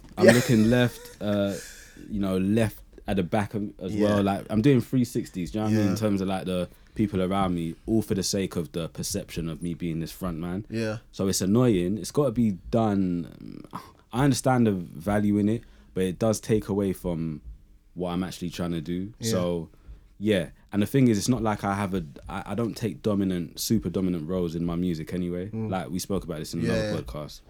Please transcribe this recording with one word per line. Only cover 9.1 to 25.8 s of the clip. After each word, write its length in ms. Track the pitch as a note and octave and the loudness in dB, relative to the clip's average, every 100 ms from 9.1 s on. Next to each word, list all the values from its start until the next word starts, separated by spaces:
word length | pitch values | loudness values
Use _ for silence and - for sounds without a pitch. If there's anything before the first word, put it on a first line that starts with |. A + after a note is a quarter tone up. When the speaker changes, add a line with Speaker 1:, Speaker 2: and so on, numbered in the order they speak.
| G2+ - - E2 | -6 -6 -8 -6
Speaker 1:
of 120 | D#2 | -6
me 100 | F2 | -8
being 280 | D#2+ F2 D#2+ | -6 -4 -4
this 100 | D#2 | -6
front 260 | - F#2 D#2+ | -6 -6 -6
man. 260 | F2 F#2 - | -6 -6 -6
Speaker 2:
Yeah. 280 | A2 A2 A2 - | -6 -4 -6 -10
Speaker 1:
So 160 | - G2 | -4 -2
it's 100 | F#2 | 0
annoying. 560 | F#2 A2+ B2+ F#2+ F2 G#2 | 2 4 6 4 2 -2
It's 140 | F2 | -4
gotta 200 | - C#3+ | 0 0
be 260 | A2+ A2+ F2+ - | 2 0 0 0
done. 960 | A#2 A2 G2 F#2 F2 E2 G1+ G#1 G1+ - - - - _ | 2 4 2 2 0 -4 -12 -16 -16 -14 -16 -16 -20 _
I 100 | A2+ C#3+ | 2 2
understand 420 | B2 C3+ B2+ A2+ | 4 4 4 4
the 40 | |
value 640 | F#2+ E2+ - F2 G#2 G#2 G#2 | 2 -4 -8 0 2 2 2
in 100 | G#2 | 2
it, 140 | A#2 - - - | 0 -4 -20 -8
but 100 | - | -2
it 160 | F#2 E2+ | -2 2
does 200 | A2+ G#2+ | 2 2
take 260 | - A2 G2+ | 2 0 2
away 240 | G2 G2 | 0 0
from 480 | F2+ F#2 E2+ D#2+ D2+ - - - - _ | 0 -2 -2 -4 -6 -12 -18 -20 -20 _
what 180 | E2+ F2 | -6 -4
I'm 120 | F2 | -2
actually 260 | F#2 - F2 | -4 -6 -8
trying 220 | - F2 | -4 -4
to 100 | E2+ | -4
do. 320 | D2+ F2 G2 - | -4 -4 -6 -6
Speaker 2:
Yeah. 120 | A#2 | -2
Speaker 1:
So, 380 | F#2+ F2 F2 D#2+ - - - - - | 0 0 -2 -6 -14 -20 -20 -20 -4
yeah. 300 | G#2 G2+ D#2 - - | 0 2 0 -10 -6
And 80 | G2+ | -2
the 40 | G#2 | 2
thing 220 | C#3 B2+ | 4 4
is, 100 | G#2 | 4
it's 100 | F#2+ | 2
not 120 | B2 | 0
like 220 | A2 G#2 | 0 0
I 120 | G2+ G2 | -2 0
have 180 | G2+ | -2
a, 100 | F#2+ D#2 - - | -2 -6 -12 -10
I, 140 | F2+ - | -10 -6
I 80 | G2+ | -4
don't 200 | A#2 F2+ | -4 -4
take 260 | A2 - | -6 -4
dominant, 580 | A2 G2+ G2 F2+ D#2+ - | 0 2 2 0 -4 -6
super 300 | - A2 F#2+ | 0 0 0
dominant 380 | F2 F#2+ F2 D2+ | -2 0 -2 -2
roles 240 | F#2 F2 E2 | -2 -2 -2
in 80 | E2+ | -2
my 100 | E2+ | -2
music 380 | F2+ D#2+ D#2 | -2 -2 -4
anyway. 360 | F2+ F2+ F2 F#2+ | -4 -4 -4 -6
Speaker 2:
Mm. 200 | A2 A2 | -6 -4
Speaker 1:
Like, 200 | F#2+ | -4